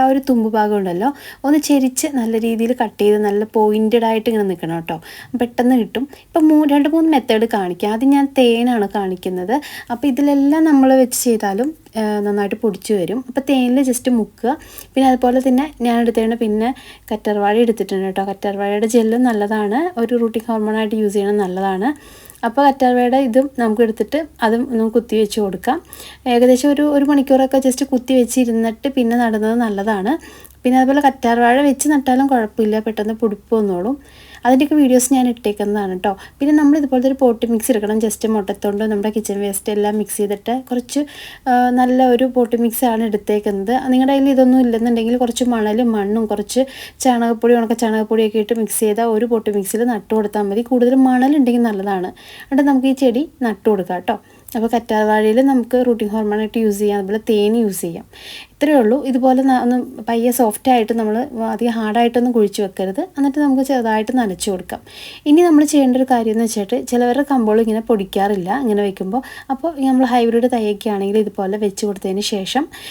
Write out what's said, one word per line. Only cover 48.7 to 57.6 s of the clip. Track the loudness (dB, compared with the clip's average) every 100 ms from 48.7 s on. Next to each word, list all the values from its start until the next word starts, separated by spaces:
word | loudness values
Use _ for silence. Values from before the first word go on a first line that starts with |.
| -2 0
ചെയ്ത | 0 0 0
ഒരു | 0
പോട്ട് | -2 -2 -4
മിക്സിൽ | -4 -2 -2
നട്ടു | -2 -2 -2
കൊടുത്താൽ | -2 -2 -2
മതി. | -2 0
കൂടുതൽ | 2 4 4 4
മണലുണ്ടെങ്കിൽ | 4 2 4 2 2 0
നല്ലതാണ്. | -2 -4 -4 -6 -10 -20 -20 -4
എന്നിട്ട് | 0 2
നമുക്ക് | 2 2
ഈ | 2
ചെടി | 2 0 -4 -4 -6
നട്ടു | -2 0
കൊടുക്കാം | 0 -2 -6
കേട്ടോ. | -6 -6 -8 -20 -12 -4
അപ്പോൾ | -2
കറ്റാർവാഴയിൽ | -2 -2 0 2 2 2 2 2
നമുക്ക് | 2 0 0 0
റൂട്ടിംഗ് | 0 -2 -4
ഹോർമോണായിട്ട് | -4 -4 -4 -2 -2
യൂസ് | 0
ചെയ്യാം, | -2 -2
അതുപോലെ | -2 -4 -2
തേൻ | 0 0 0